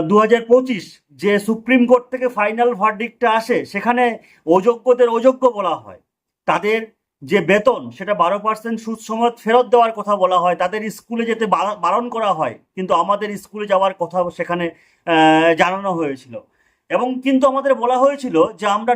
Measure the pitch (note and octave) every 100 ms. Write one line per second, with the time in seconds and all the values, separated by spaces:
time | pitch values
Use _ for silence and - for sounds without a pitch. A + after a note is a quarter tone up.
0 | D#3+ G#3 A3 A3+ A#3 B3 B3+ G#3 - -
1 | _ C#3 F3 G#3 G3+ A3+ A3+ C4 A#3+ B3
2 | - B3+ B3 A#3+ G#3 A3+ A#3+ G#3 G#3+ G3
3 | A3+ - A#3 A3 A3+ A3 - G3+ G#3 A#3+
4 | B3 A3 _ _ - F3+ G3 A#3 B3+ B3
5 | A#3+ A#3 B3+ C4 B3+ G#3+ F#3 D3 G#2+ F2+
6 | _ _ _ _ - E3+ G3+ A3+ A3 _
7 | _ _ C3+ G3 E3 G3+ G#3 G#3+ A#2+ A#2
8 | F#3+ G3 E3+ G3+ G#3 A3 A3+ A3+ A3 A3
9 | - A3 A#3 A#3 G#3+ A#3+ A#3+ A#3+ A3+ A3
10 | G3 G3+ F3+ F3+ F3 F3 F3+ G#3+ A3 -
11 | - A#3 A3+ A3 A3 F3 F#3+ G#3 E3+ G3+
12 | A#3+ A#3 G#3 E3 C#3 A2 _ - F#3 F3
13 | F3+ G3+ G#3 G3+ - G#3 G#3 F#3+ F#3+ F#3+
14 | E3+ F3+ F3 E3+ E3+ F3 E3+ - _ _
15 | - D#3+ D#3 D#3+ E3 E3 F3 F#3+ G3 E3+
16 | D3+ C3+ A#2+ A2+ - _ _ _ - B3+
17 | B3 B3+ C4 C4 C4+ C4+ C#4 B3+ A#3+ B3+
18 | C#4 C#4+ B3+ D#3+ F#3+ G#3+ G#3 G#3 A3+